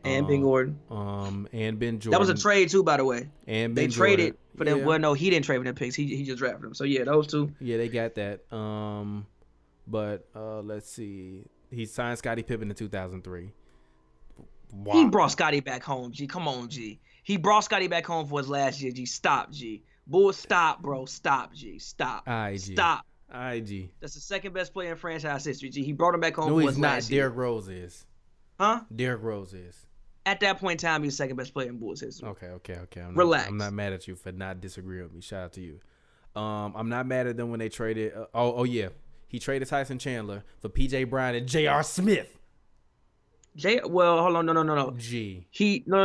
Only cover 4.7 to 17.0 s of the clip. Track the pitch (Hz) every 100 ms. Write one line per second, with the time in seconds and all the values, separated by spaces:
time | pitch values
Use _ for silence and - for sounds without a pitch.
4.7 | 139 143 160 156 139 185 170 139 131 127
5.7 | 123 123 135 147 135 139 123 127 - -
6.7 | - 139 131 127 151 147 151 147 - 127
7.7 | 113 117 117 117 110 101 104 _ 113 107
8.7 | 107 107 104 104 104 101 _ _ _ _
9.7 | _ - 107 104 101 - 110 107 107 104
10.7 | 107 104 - 104 98 92 95 107 _ _
11.7 | 120 107 - 120 120 123 113 110 113 107
12.7 | 101 107 98 92 92 90 90 95 - _
13.7 | _ _ _ _ _ - - - - -
14.7 | 101 101 320 262 196 156 - 160 143 135
15.7 | 127 - 131 123 120 139 180 156 127 120
16.7 | 127 110 107